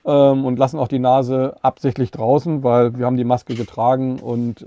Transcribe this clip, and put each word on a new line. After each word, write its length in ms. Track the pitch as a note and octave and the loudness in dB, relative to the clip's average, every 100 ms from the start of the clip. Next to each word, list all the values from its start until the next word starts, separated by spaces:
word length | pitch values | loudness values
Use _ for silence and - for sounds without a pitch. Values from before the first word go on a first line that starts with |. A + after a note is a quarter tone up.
ähm, 400 | - C#4+ - C3+ | 0 4 4 4
und 140 | C3+ B2 | 0 0
lassen 200 | C3 D#3 | 0 -2
auch 100 | A#2+ | -4
die 100 | C3+ | 0
Nase 580 | B2+ C3+ B2+ C3 C3 - | 2 2 2 -2 -2 -2
absichtlich 480 | C3+ - C#3 C3 B2 | -4 -2 -4 -2 -4
draußen, 520 | - A2+ C#3+ E3+ D3+ | -2 0 0 0 -2
weil 360 | C3 A#2+ A#2+ B2 | 2 2 2 0
wir 80 | B2 | -2
haben 100 | B2+ | -2
die 80 | |
Maske 300 | A#2+ B2 - | 0 -2 -4
getragen 640 | A#2 A2 - A#2+ C3 C3 B2+ | -8 -8 -2 0 0 -2 -6
und, 420 | A#2 A#2+ A#2+ A2+ | -6 -4 -4 -8